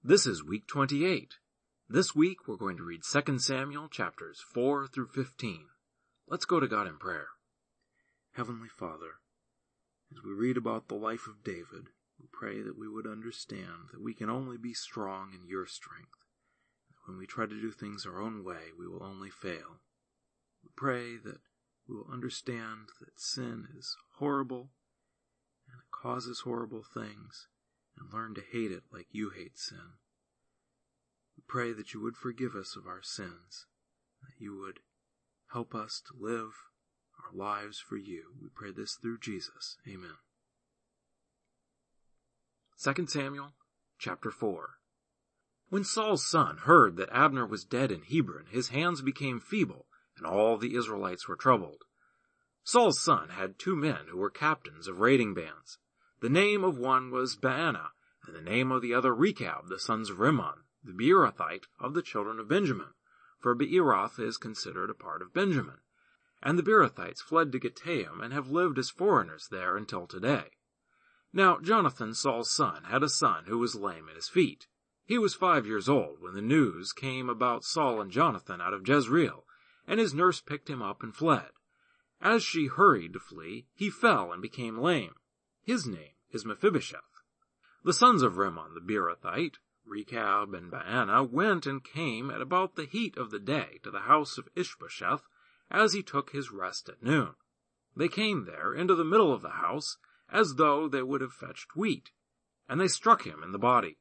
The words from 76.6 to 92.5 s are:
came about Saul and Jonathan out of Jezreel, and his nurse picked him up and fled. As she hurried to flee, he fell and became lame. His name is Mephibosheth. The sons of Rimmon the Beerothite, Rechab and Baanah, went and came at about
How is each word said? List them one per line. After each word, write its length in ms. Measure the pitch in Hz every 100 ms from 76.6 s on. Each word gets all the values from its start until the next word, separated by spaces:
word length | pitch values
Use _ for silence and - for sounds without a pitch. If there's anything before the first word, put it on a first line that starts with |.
| 123 82 98
came 380 | - 135 131 127
about 340 | 110 123 117
Saul 360 | - 165 139 110
and 120 | 98
Jonathan 500 | 104 165 95 - 87
out 120 | 87
of 140 | 98 95
Jezreel, 580 | 147 117 156 127 - _ _ _ _ -
and 120 | 214
his 140 | 214
nurse 280 | 139 180 -
picked 280 | - 147 -
him 140 | 135
up 180 | 101 101
and 140 | 117
fled. 320 | - 165 127 76 _ _ _ _ _ _ _
As 220 | 190 226
she 240 | - 165 139
hurried 460 | 139 196 117 82
to 60 | -
flee, 480 | - 82 82 113 -
he 160 | _ 202
fell 440 | - 233 147 87
and 80 | 87
became 360 | 113 - 117 110
lame. 360 | 151 160 90 - _ _ _ _
His 240 | - 240 131
name 300 | 87 73 _ _
is 120 | 110
Mephibosheth. 560 | 110 104 208 156 - 71 _ - _ _ _ _ _ _
The 80 | 165
sons 280 | - 247 202
of 120 | 123
Rimmon 380 | 90 98 82 80
the 80 | 85
Beerothite, 720 | 90 107 87 85 90 101 165 - _ _
Rechab 680 | 113 104 101 120 107 101 101
and 160 | 92 87
Baanah, 640 | - 90 123 101 113 131
went 340 | 131 214 180
and 160 | 139 135
came 480 | - 147 160 113 135
at 120 | 110
about 340 | 131